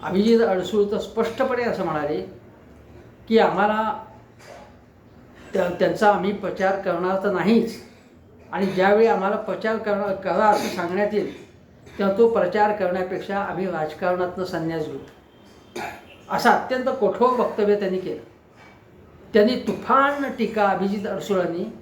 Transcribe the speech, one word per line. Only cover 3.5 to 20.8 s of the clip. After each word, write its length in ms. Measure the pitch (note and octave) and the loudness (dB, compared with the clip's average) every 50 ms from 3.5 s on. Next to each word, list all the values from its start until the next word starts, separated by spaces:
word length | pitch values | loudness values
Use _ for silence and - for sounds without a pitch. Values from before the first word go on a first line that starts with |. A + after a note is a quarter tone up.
| D#3+ F3+ G3+ G#3+ G#3+ G#3+ A3 G#3+ - - - - - - - - - - - - - - - - - - - - - - - - - - - - - - - - - | 4 2 2 2 2 0 -2 -2 -4 -6 -10 -16 -20 -20 -20 -20 -20 -20 -20 -20 -20 -20 -20 -20 -20 -20 -20 -20 -20 -20 -20 -20 -20 -20 -20 -20 -20 -20 -20 -6 -2
त्या, 160 | F#3+ F3+ F3 | 0 0 0
त्यांचा 420 | E3+ - F#3 - A#3 - A3 G#3 | 0 2 2 0 2 4 6 6
आम्ही 200 | G#3 F#3 F3 G3 | 6 6 2 -2
प्रचार 480 | G3+ G3 - F3+ - - G3 F#3+ G3 G3 | -2 -2 -4 -6 -4 0 0 0 0 0
करणार 440 | - F#3+ E3+ E3+ F3+ F#3 F#3+ F#3+ F#3+ | -2 -2 -2 -2 -2 -2 -2 0 0
तर 80 | G3+ | 0
नाहीच 560 | F#3+ F3+ E3 F#3 A3+ A3+ - - - - - - - - - - - - - - - - - - | -2 0 2 4 4 4 4 2 -4 -10 -16 -20 -20 -20 -20 -20 -20 -20 -20 -20 -20 -20 -18 -10
आणि 140 | - F3 G3 | -4 -2 -2
ज्यावेळी 420 | F#3+ - F#3 F#3 G3 G#3 G#3 A3+ A3+ | -2 0 2 4 4 6 6 6 4
आम्हाला 280 | G#3 F#3+ F#3+ G3 G#3+ | 4 2 0 0 -2
प्रचार 420 | G#3 - - F#3 F3+ - A3 A3+ A3 | -2 -4 -4 -6 -4 -2 -2 -2 -2
करणं, 380 | A3 G#3+ G3+ G3+ G3+ G3 F#3+ | -2 -2 -2 0 0 -2 -4
करा 300 | - - F#3+ E3+ F#3+ A3 | -4 -2 -2 0 2 4
असं 300 | G#3+ G#3 F3+ - G3+ - | 4 4 4 2 -4 -4
सांगण्यात 320 | F#3 F3 E3+ F3+ F3+ G#3 G3+ G#3+ | -4 -4 -4 0 0 0 0 0
येईल 340 | G#3 - - - - - - - - - - - - - - - - | -2 -2 -2 -6 -12 -18 -20 -20 -20 -20 -20 -20 -20 -20 -20 -6 -2
तेव्हा 200 | G3+ F#3+ F#3+ G#3 | 0 0 4 4
तो 120 | A#3 A3+ | 4 4
प्रचार 420 | A3+ G#3 F3+ F3 - G#3+ G#3 G#3 | 6 4 0 2 2 2 2 2
करण्यापेक्षा 680 | G#3 G3+ F#3+ F3+ F3+ F#3+ F#3 F#3 G3 F#3 - - G3 G3 | 2 0 0 -2 0 -2 -4 -4 -4 -6 -6 -4 -4 -4
आम्ही 280 | G3 F#3 F3+ E3 F#3+ F#3+ | -4 -4 -4 -4 -4 -4
राजकारणातनं 760 | E3+ D#3+ D#3 D3+ D#3 - F#3+ F3+ F3+ F3+ F3+ F3 F3+ F#3+ F#3 | -2 -4 -4 -6 -6 -4 -2 -2 0 0 -2 -4 -4 -6 -6
संन्यास 400 | F3+ - E3 E3 E3 E3 D#3+ D3+ | -4 -4 -4 -4 -4 -4 -4 -6
घेऊ, 120 | C#3+ C#3 C3+ - - - - - _ _ - - - - - - - - - - - - - - - - - - - | -6 -8 -12 -14 -16 -20 -20 -20 _ _ -20 -20 -20 -20 -20 -20 -16 -12 -10 -10 -10 -12 -14 -20 -20 -20 -20 -12 -6
असं 200 | F3+ - - A#3+ | -6 0 2 4
अत्यंत 360 | G3+ - - - C4 B3+ B3+ | 2 2 0 -2 -6 -4 -2
कठोर 540 | C4 B3 - G#3 F#3+ F#3+ - A#3 B3 B3+ A#3 | -4 -2 0 -2 -2 0 2 2 2 2 2
वक्तव्य 400 | A3 - - - G#3 G3+ G#3 G3+ | 0 -2 0 -2 2 2 2 0
त्यांनी 200 | G3+ F#3+ F#3 F#3 | 0 -2 -4 -4
केलं. 220 | F#3 F3+ F#3 - - - - _ _ _ _ - - - - - _ - - - - - - - - - - | -4 -6 -8 -10 -12 -18 -20 _ _ _ _ -20 -20 -20 -20 -20 _ -20 -20 -20 -20 -20 -20 -20 -20 0 4
त्यांनी 220 | A3 G#3 A3+ B3+ | 4 4 4 2
तुफान 760 | B3+ - - F#3 - - - A#3+ C4+ C#4 C#4+ C#4+ C#4+ C#4 A#3+ - - | -2 -4 -4 -6 -6 -2 2 2 4 4 4 2 -2 -4 -6 -4 -4
टीका 300 | A#3 G3 - G#3+ G3+ G3 | -4 -2 0 0 2 2
अभिजित 380 | F#3+ F3+ | 2 2